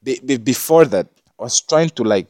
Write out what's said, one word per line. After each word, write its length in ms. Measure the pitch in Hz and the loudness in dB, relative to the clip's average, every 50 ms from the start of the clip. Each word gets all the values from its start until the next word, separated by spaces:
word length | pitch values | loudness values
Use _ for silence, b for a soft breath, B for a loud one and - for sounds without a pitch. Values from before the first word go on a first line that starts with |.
be-, 160 | 107 131 127 - | -8 -8 -8 -6
be-, 180 | 131 131 135 | -4 -4 -4
before 480 | 120 107 135 120 - - - 160 165 160 | -2 -2 -2 -4 -2 0 2 4 4 4
that, 200 | 120 98 92 - - _ _ _ _ _ - | 4 2 -4 -4 -4 _ _ _ _ _ -14
I 60 | 113 | -10
was 160 | 123 - - | -6 -6 -4
trying 300 | - - 160 156 165 160 | -2 0 0 0 0 0
to, 120 | - - | -2 -2
like, 260 | 110 110 104 95 85 | 0 0 0 0 -2